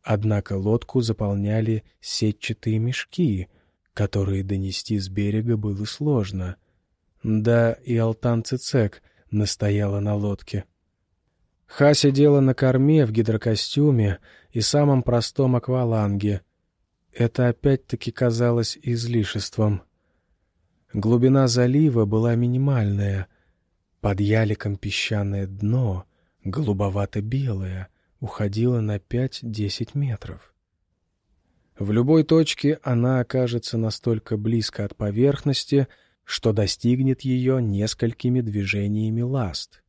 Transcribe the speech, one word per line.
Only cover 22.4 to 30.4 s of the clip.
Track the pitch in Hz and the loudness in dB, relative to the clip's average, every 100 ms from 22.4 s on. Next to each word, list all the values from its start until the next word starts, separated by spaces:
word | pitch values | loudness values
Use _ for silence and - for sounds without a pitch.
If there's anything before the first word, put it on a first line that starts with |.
| 123 123 139 131 101 101 101 98 92 _ _ _ _ _ _ _ | 0 0 0 0 0 0 -2 -4 -8 _ _ _ _ _ _ _
Под | 104 95 | -4 0
яликом | 104 110 107 104 107 98 | 2 2 0 -2 -6 -6
песчаное | 101 - - 107 101 98 95 | -6 -6 -4 -2 -2 -4 -6
дно, | 98 104 123 117 90 - _ _ _ | -4 -2 0 0 -4 -8 _ _ _
голубовато-белое, | 101 110 143 98 101 98 101 107 104 135 131 98 92 92 92 _ _ _ | -8 -4 -2 0 0 -2 -4 -4 -4 -4 -2 -4 -6 -8 -12 _ _ _
уходило | 110 - 104 104 120 123 | -12 -4 -4 0 0 0
на | 107 104 | -2 -4
пять-десять | _ 120 131 - 120 107 101 - 113 147 | _ -4 -4 -6 -10 -6 -4 -4 -6 -4
метров. | 139 107 - 82 | -2 -4 -8 -16